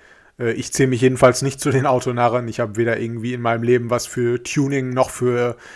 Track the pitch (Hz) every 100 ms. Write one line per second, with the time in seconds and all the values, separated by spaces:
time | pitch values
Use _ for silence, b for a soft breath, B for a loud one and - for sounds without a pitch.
0 | b b b - 120 113 - - 135 123
1 | 127 127 127 123 135 - 151 135 139 127
2 | 127 120 120 120 117 110 117 104 117 110
3 | 113 117 113 123 117 117 120 123 117 120
4 | - - 120 120 120 - 139 139 127 127
5 | 127 - 123 120 120 117 B